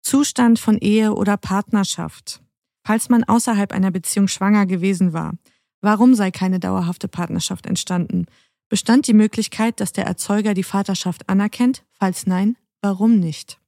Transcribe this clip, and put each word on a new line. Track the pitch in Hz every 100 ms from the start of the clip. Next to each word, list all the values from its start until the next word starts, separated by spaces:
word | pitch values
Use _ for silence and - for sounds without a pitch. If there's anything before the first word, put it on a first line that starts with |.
Zustand | - 269 294 - 240 233
von | - 214
Ehe | 202 214 214
oder | - 202 202
Partnerschaft. | - 190 - 208 190 - 160 - - - _ _ _ _
Falls | - 220 -
man | 240
außerhalb | - 233 240 208 202
einer | 196 190
Beziehung | 180 - 208 196
schwanger | - 190 208
gewesen | 190 185 190 180 185
war, | 165 160 170 _ _ _ _
warum | 202 214 247
sei | 240 190
keine | - 185 185
dauerhafte | 185 190 170 180 -
Partnerschaft | - 170 165 - 180
entstanden? | - 180 - 180 170 - - _ _ _ _
Bestand | 196 - 247 262
die |
Möglichkeit, | 214 214 - 214 - 226 226
dass | 196
der | -
Erzeuger | - 185 - 208 214
die | 196
Vaterschaft | 185 196 202 190 185 170 -
anerkennt? | 190 208 - 247 269 _
Falls | _ 190 180
nein, | - 185 208 247 _ _
warum | 202 185 220 220
nicht? | 165 151 - -